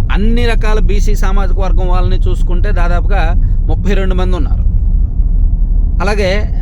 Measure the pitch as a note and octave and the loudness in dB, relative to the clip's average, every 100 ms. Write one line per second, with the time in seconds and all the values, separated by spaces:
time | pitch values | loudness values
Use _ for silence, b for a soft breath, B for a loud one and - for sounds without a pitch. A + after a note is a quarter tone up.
0 | - - G#3+ A#3 A#3 G#3+ A3 G#3+ G#3+ G3 | 2 0 2 2 2 0 2 2 2 2
1 | G#3 G#3 G3 G3 G3+ - F#3+ F#3 F3+ F3+ | 2 0 0 0 0 0 0 0 0 0
2 | F3+ F#3+ - - - - G3+ G#3 - F3 | 0 0 0 0 0 0 0 0 0 0
3 | - F#3+ E3 - B B - - F#3+ G#3 | 0 0 0 0 B B -2 -2 0 0
4 | G3 F3+ F3+ F3+ - - - - - - | 0 0 -2 0 0 0 0 0 0 0
5 | - - - - - - - - - - | 0 -2 -2 0 0 0 0 0 0 0
6 | F3+ G#3+ F#3 G3 - - | -2 -2 -2 -2 -2 -4